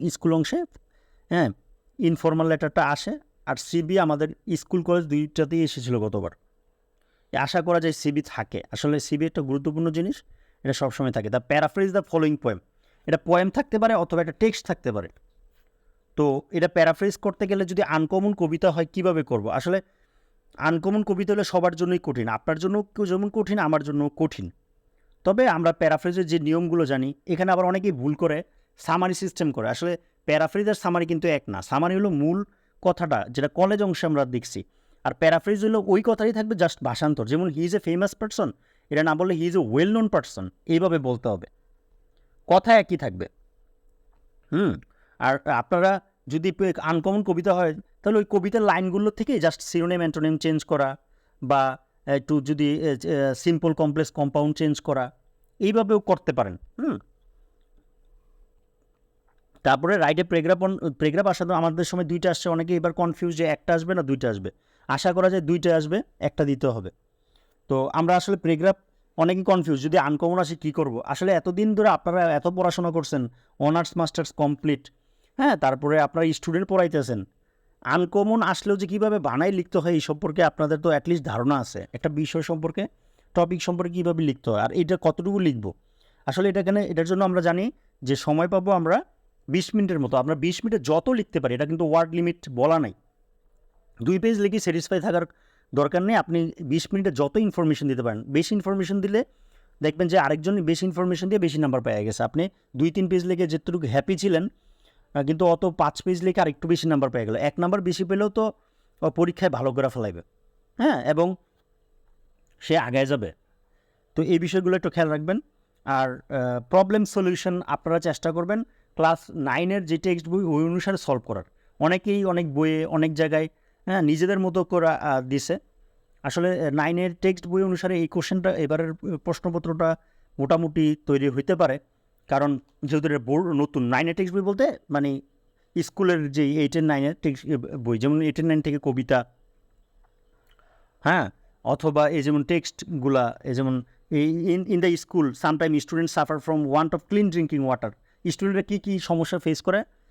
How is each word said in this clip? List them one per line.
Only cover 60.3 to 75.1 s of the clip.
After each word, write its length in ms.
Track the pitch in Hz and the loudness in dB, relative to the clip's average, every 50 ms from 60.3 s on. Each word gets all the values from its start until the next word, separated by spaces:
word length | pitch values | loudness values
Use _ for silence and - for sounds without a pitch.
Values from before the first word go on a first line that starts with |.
paragraph 320 | 180 165 151 170 185 175 190 | 0 0 2 2 2 2 2
on, 60 | 190 196 - - 165 131 | -2 -2 -2 -4 -6 -4
প্যারাগ্রাফ 340 | - 151 151 147 180 202 | 0 -2 0 0 2 0
আসলে 280 | 196 170 - 180 170 180 | 0 0 0 -2 -2 0
আমাদের 300 | 160 165 165 160 170 170 | 0 0 0 0 -2 -4
সময় 200 | - - 180 175 | -4 -2 -4 -4
দুইটা 260 | 147 170 175 156 185 | -2 -4 -2 0 0
আসছে, 180 | 160 - - 175 | -2 0 -2 -2
অনেকে 280 | 165 160 165 165 180 | -2 -2 -2 -2 -2
এবার 160 | 170 160 170 160 | 0 0 -2 -2
কনফিউজ 440 | - 175 170 156 - 180 170 165 | 0 -2 -2 -2 -2 -4 -4 -2
যে 80 | 151 170 | -2 0
একটা 300 | 156 151 - _ - 170 | -2 -2 -2 _ 0 0
আসবে 200 | 165 160 170 185 | 0 0 -2 -2
না 80 | 180 147 | -2 0
দুইটা 280 | 135 135 131 131 120 | -2 -2 -2 -2 -4
আসবে। 200 | 107 101 92 101 - _ _ _ _ _ _ - 135 | -4 -4 -6 -10 -12 _ _ _ _ _ _ -6 -6
আশা 200 | 135 - 185 175 | 0 0 0 2
করা 180 | 185 185 185 | 4 2 4
যায় 120 | 185 190 160 | 2 2 0
দুইটাই 300 | 143 170 175 143 175 165 | 0 -2 0 2 2 2
আসবে, 300 | 160 151 151 175 214 285 - _ _ | 2 2 0 -2 -4 -4 -6 _ _
একটা 260 | - - - - 156 | -6 -6 -2 0 0
দিতে 220 | 143 139 127 - | 0 0 0 0
হবে। 240 | 135 113 113 92 90 - _ _ _ _ _ _ _ _ _ _ _ _ _ _ _ | -2 -2 -4 -8 -10 -14 _ _ _ _ _ _ _ _ _ _ _ _ _ _ _
তো 220 | 139 131 131 135 - | 0 0 0 0 0
আমরা 240 | 160 165 170 180 | 0 2 4 4
আসলে 200 | 180 - - 196 | 2 2 0 -2
প্যারাগ্রাফ 400 | 170 - 165 165 151 170 196 196 - _ _ _ _ _ _ _ | -2 0 0 0 2 2 2 2 2 _ _ _ _ _ _ _
অনেকেই 280 | - 165 170 185 190 185 | 0 0 2 2 0 2
কনফিউজ, 380 | 196 190 185 156 156 151 135 131 | 2 2 2 4 0 0 0 0
যদি 160 | 156 160 180 | 2 2 2
আনকমন 400 | 135 143 151 143 175 170 175 185 | 2 2 0 0 0 0 0 0
আসে 180 | 180 143 170 | 0 -2 -4
কী 160 | - - 151 143 | -6 -6 -6 -2
করব? 300 | - 156 139 117 117 - | -2 -2 -2 -4 -6 -6
আসলে 280 | - 139 - 185 190 185 | -6 -4 -2 2 2 2
এতদিন 420 | 165 - 185 175 190 214 220 214 | 2 2 0 -2 0 0 2 2
ধরে 140 | 196 214 214 | 4 4 4
আপনারা 440 | 170 - - 175 170 185 175 165 151 | 4 2 0 0 0 2 2 2 2
এত 140 | 147 - | 2 0
পড়াশোনা 440 | 175 180 185 180 175 165 - 175 175 | 0 0 2 0 0 0 0 -2 -2
করছেন, 380 | 160 165 147 - - 139 123 120 - _ _ _ _ _ | -2 -2 -2 -2 -2 -4 -4 -4 -8 _ _ _ _ _
অনার্স 380 | 139 147 160 170 165 - - | 0 2 2 2 0 -2 -2
মাস্টার্স 360 | 170 165 147 - - 156 - - | -4 -4 -2 -2 -4 -6 -6 -4
কমপ্লিট, 580 | - 151 143 147 - - 156 147 135 - - _ _ _ _ | -2 -2 0 0 -2 -2 -2 -2 -2 -4 -14 _ _ _ _